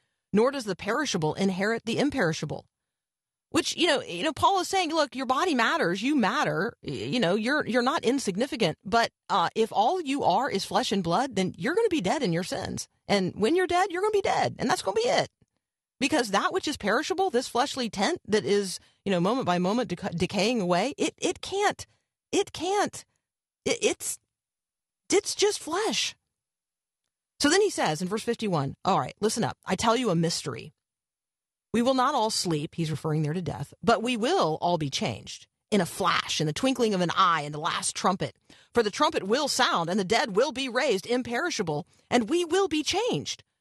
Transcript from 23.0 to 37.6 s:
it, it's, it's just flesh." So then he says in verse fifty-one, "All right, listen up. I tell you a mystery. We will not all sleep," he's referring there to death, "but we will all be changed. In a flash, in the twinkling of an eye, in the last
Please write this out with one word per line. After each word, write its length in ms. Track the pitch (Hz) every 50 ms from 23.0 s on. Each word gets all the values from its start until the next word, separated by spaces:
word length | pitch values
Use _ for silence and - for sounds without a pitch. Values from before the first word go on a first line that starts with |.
| - _ _ _ _ _ _ _ _ _ _ _ _
it, 120 | - - - -
it's, 340 | 226 - - - - - - _ _ _ _ _ _ _ _ _ _ _ _ _ _ _ _ _ _
it's 240 | - 381 415 - -
just 240 | - - 427 403 -
flesh." 560 | - - 320 370 440 403 247 - - - - _ _ _ _ _ _ _ _ _ _ _ _ _ _ _ _ _ _ _ _ _ _ _ _ _
So 100 | - 285
then 120 | 320 392
he 80 | 427 381
says 320 | - - 285 190 156 151
in 60 | 185 175
verse 160 | 202 220 -
fifty-one, 500 | - 233 - 220 208 180 151 139 139 147 _ _
"All 160 | - 190 160
right, 140 | 131 - - _
listen 220 | - 220 - - 202
up. 160 | 127 - _ _
I 120 | - 190
tell 200 | 185 - 233 220
you 140 | 247 254 226
a 60 | 175
mystery. 580 | 170 165 160 170 - - 147 120 - - 156 _ _ _ _ _ _ _ _ _ _ _ _ _ _ _ _ _ _ _ _
We 120 | - 220 240
will 100 | 254 269
not 220 | 262 247 269 302
all 140 | 269 214 220
sleep," 420 | 214 - - 185 165 147 147 160 -
he's 160 | - 170 151
referring 320 | 156 139 - 160 151 156
there 120 | 156 143 156
to 80 | 185
death, 340 | 180 151 - - 143 - - _ -
"but 180 | 175 233 185
we 160 | 220 247 254 226
will 400 | 202 247 359 381 220 160 160 -
all 200 | - 175 175 170
be 100 | 151 139
changed. 560 | - - 226 165 110 - - - - - - _ _ _ _ _
In 120 | - 208
a 40 | 175
flash, 560 | - - - 196 170 160 - - - - -
in 60 | 165 156
the 60 | 151
twinkling 420 | - - 262 269 - 247 220 208
of 60 | 185
an 100 | 175 165 -
eye, 260 | - 190 180 170 160
in 100 | 147 147
the 80 | 151
last 360 | 147